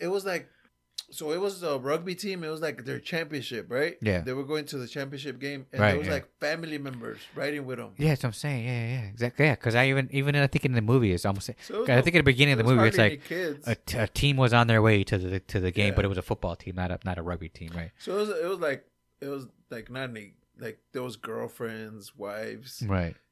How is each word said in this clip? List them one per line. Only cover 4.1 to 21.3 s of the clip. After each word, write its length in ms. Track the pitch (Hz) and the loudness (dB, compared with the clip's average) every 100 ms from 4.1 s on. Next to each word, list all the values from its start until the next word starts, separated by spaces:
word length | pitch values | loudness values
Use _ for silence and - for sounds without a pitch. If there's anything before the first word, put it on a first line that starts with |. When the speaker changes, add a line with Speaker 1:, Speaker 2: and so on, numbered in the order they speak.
| 90 | 0
Speaker 1:
They 120 | 117 | -2
were 120 | 127 | -4
going 220 | 135 151 143 | -4 -6 -6
to 120 | 143 | -8
the 80 | 120 | -8
championship 540 | 147 139 139 143 123 | -8 -10 -10 -10 -10
game, 260 | 139 143 131 | -10 -10 -8
and 80 | - | 2
Speaker 2:
Right, 60 | 104 | 2
Speaker 1:
there 80 | 90 | 2
was, 80 | 92 | 0
Speaker 2:
yeah. 60 | |
Speaker 1:
like, 140 | - - _ | -4 -6 _
family 400 | 147 165 165 151 | -4 -4 -6 -8
members 400 | 139 127 113 110 - | -8 -10 -10 -12 -14
riding 320 | - 143 147 131 | -6 -4 -4 -6
with 140 | 123 | -8
'em. 100 | 113 98 | -10 0
Speaker 2:
Yeah, 120 | 151 | 2
that's 120 | 143 | 2
what 60 | 123 | 0
I'm 40 | |
saying. 300 | 107 147 135 117 | -4 -4 -4 -2
Yeah, 60 | 120 113 | -4 -2
yeah, 140 | 127 | -4
yeah. 60 | 107 | -6
Exactly. 360 | 110 120 - | -4 -2 2
Yeah, 120 | 147 127 | 4 4
'cause 180 | 120 | 2
I 140 | 113 135 | 4 4
even, 200 | 135 131 | 4 0
even 240 | 139 139 143 | 0 2 4
I 100 | 139 | 2
think 180 | 151 | 2
in 80 | 143 | 2
the 60 | 123 | 2
movie, 320 | 107 131 113 | 4 6 6
it's 120 | 87 104 | 4 0
almost, 200 | 98 - | -2 -4
Speaker 1:
So 60 | |
it 60 | 120 - 208 | -12 -8 -4
was 60 | 233 | 4
Speaker 2:
'cause 40 | |
I 60 | 127 | 4
Speaker 1:
no, 60 | |
Speaker 2:
think 120 | 135 170 | 6 6
at 40 | |
the 40 | |
beginning 280 | 143 123 143 | 6 6 6
of 60 | 131 | 6
the 40 | |
Speaker 1:
there 120 | 113 127 | 6 6
was 0 | |
Speaker 2:
movie, 120 | 110 | 6
it's 80 | 107 | 6
Speaker 1:
hardly 180 | 107 - | 4 4
Speaker 2:
like 160 | - | -6
Speaker 1:
any 80 | 165 180 | -6 -4
kids. 140 | 143 123 | -4 -4
Speaker 2:
a, 60 | |
t-, 240 | 113 - 123 | -4 -4 -2
a 80 | 107 | -2
team 300 | - 143 135 | 0 2 4
was 180 | 127 | 6
on 140 | 117 117 | 6 6
their 120 | 113 | 6
way 220 | 110 104 | 6 6
to 160 | 95 101 | 4 -2
the, 220 | 92 92 | -2 -4
to 180 | - 104 | -4 -2
the 120 | 92 | 0
game, 160 | 92 101 | 2 2
Speaker 1:
Yeah. 60 | 92 | 2
Speaker 2:
but 80 | |
it 40 | 98 | 0
was 100 | 92 | -2
a 40 | |
football 320 | - 107 95 | -4 -4 -4
team, 220 | 85 - 90 | -6 -8 -6
not 160 | 90 | -6
a, 80 | 87 | -6
not 140 | 95 90 | -6 -6
a 40 | |
rugby 260 | 85 87 82 | -6 -8 -10
team, 220 | - 82 | -14 -12
right? 160 | 85 82 - | -12 -12 -12
Speaker 1:
So 180 | - 190 | -8 -4
it 40 | |
was, 80 | 214 | -4
it 180 | 180 170 | -4 -4
was 120 | 190 | -2
like, 240 | 160 135 - _ _ _ | -2 -4 -8 _ _ _
it 60 | 139 | -10
was, 180 | 139 127 _ _ | -10 -12 _ _
like, 200 | 120 110 | -16 -12
not 180 | 127 131 | -10 -10
any, 240 | 113 101 _ _ _ | -10 -16 _ _ _
like, 220 | 113 107 _ | -14 -14 _
there 100 | 135 | -8
was 140 | 127 113 | -8 -8
girlfriends, 1000 | - | -10